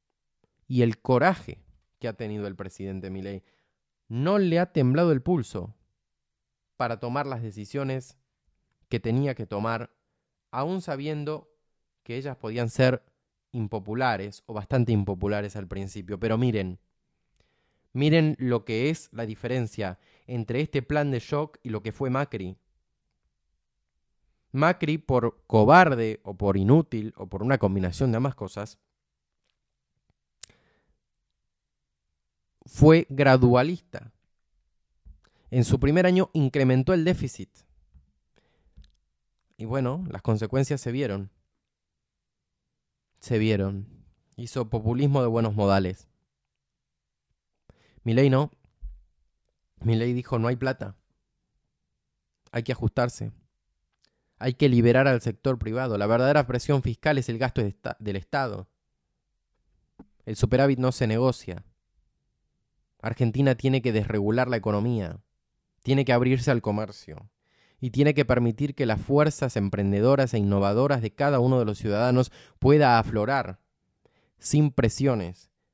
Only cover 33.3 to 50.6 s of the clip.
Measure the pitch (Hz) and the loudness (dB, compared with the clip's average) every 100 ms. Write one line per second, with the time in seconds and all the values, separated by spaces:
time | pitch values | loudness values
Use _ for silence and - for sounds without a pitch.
33.3 | 131 123 123 143 180 _ - 113 _ _ | 6 6 4 2 -4 _ -16 -16 _ _
34.3 | _ _ _ _ _ _ _ - - _ | _ _ _ _ _ _ _ -20 -20 _
35.3 | _ - 127 117 131 139 165 180 180 190 | _ -4 0 2 2 2 4 4 4 2
36.3 | 160 135 143 131 127 131 185 160 180 135 | 0 0 2 4 4 2 2 0 -2 -4
37.3 | - 95 _ _ _ _ - _ _ _ | -10 -18 _ _ _ _ -20 _ _ _
38.3 | _ _ _ _ - - _ _ _ _ | _ _ _ _ -20 -20 _ _ _ _
39.3 | _ _ - 110 135 123 151 180 95 - | _ _ -12 -6 -2 -2 -4 -8 -6 0
40.3 | 107 110 135 135 143 120 127 131 98 98 | 0 0 0 0 -2 -4 -4 -4 -6 -8
41.3 | _ _ _ _ _ _ _ _ _ _ | _ _ _ _ _ _ _ _ _ _
42.3 | _ _ _ _ _ _ _ _ _ - | _ _ _ _ _ _ _ _ _ -2
43.3 | 113 110 104 98 98 104 - - _ _ | 0 2 2 0 -4 -12 -18 -20 _ _
44.3 | - 120 135 110 113 110 123 143 139 123 | -18 -10 -8 -4 -4 -2 0 2 2 2
45.3 | 117 113 104 101 98 92 95 _ _ _ | 0 0 0 2 2 0 -6 _ _ _
46.3 | _ _ _ _ _ _ _ _ _ _ | _ _ _ _ _ _ _ _ _ _
47.3 | _ _ _ _ _ _ _ 117 117 139 | _ _ _ _ _ _ _ 0 4 4
48.3 | 131 151 _ _ _ - - _ _ _ | 4 0 _ _ _ -16 -16 _ _ _
49.3 | _ _ _ _ - 113 113 120 123 - | _ _ _ _ -6 -2 0 0 -2 -2
50.3 | 120 117 123 | -2 0 -2